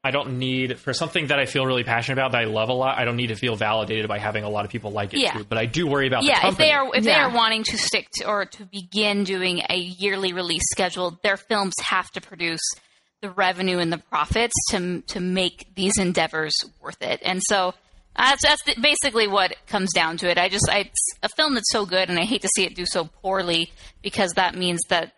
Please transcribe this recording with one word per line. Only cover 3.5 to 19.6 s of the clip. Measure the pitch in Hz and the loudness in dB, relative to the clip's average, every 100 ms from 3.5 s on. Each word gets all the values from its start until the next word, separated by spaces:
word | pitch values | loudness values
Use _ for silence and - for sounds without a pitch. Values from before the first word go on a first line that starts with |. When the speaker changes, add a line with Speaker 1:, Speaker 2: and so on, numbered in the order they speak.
| 107 | 0
Speaker 1:
validated | 107 110 101 110 107 | 0 0 0 -2 -2
by | 104 | -2
having | 107 107 | -2 -4
a | 104 | -2
lot | 104 | -4
of | 104 | -4
people | 117 107 | -8 -6
like | 104 101 | -6 -4
it | - | -2
Speaker 2:
Yeah. | 220 | -2
Speaker 1:
too. | 110 104 | -2 -4
But | 113 | -2
I | 117 | -2
do | 143 165 | -2 0
worry | 139 135 | 2 2
about | 127 | 2
the | 285 | 2
Speaker 2:
Yeah, | 214 | 4
if | |
Speaker 1:
company. | 185 190 311 | 2 4 4
Speaker 2:
they | |
are, | 294 262 - | 4 2 0
if | |
they | 220 | 4
Speaker 3:
Yeah. | 302 269 | 4 4
Speaker 2:
are | |
wanting | 233 226 220 | 2 2 2
to | 220 220 | -2 -4
stick | - 220 - | -2 -2 -4
to, | - - | -6 -2
or | 208 208 | -2 -4
to | - | -10
begin | 196 202 180 202 208 202 | -14 -14 -6 0 2 2
doing | 190 190 185 175 - | 0 0 -2 -2 -2
a | 185 | -2
yearly | 180 180 196 196 190 | -4 -4 -2 0 -2
release | 175 175 156 - | -2 -4 -2 -2
schedule, | - 180 180 180 170 | 0 -2 0 -4 -2
their | 208 196 | -2 -2
films | - 214 196 - | -2 0 0 -2
have | - 190 180 | 0 -2 -2
to | - | -12
produce | - 175 170 160 - - _ _ _ _ | -14 -6 -4 -2 -4 -6 _ _ _ _
the | 202 | -8
revenue | 185 185 180 190 180 | 0 2 2 0 2
and | 170 | 0
the | 170 | -2
profits | _ - 151 220 233 - - | _ -2 0 2 2 0 0
to, | 196 180 180 | -2 -2 -4
to | - 196 | -6 -4
make | 180 185 180 - - - | -2 0 0 -4 -16 -2
these | 196 202 | 0 2
endeavors | 180 175 160 160 156 - - _ | 2 2 0 -2 0 -2 -2 _
worth | 139 - | -14 -8
it. | - - | -4 -2
And | - 185 | -2 -2
so | 180 208 185 - _ - _ - | 0 2 0 -4 _ -20 _ 2
that's, | 254 277 | 4 4
that's | 294 294 | 4 2
the, | 285 254 | 0 2
basically | 294 294 285 220 214 | 2 2 0 2 2
what | 196 185 | 2 2
it | - | -2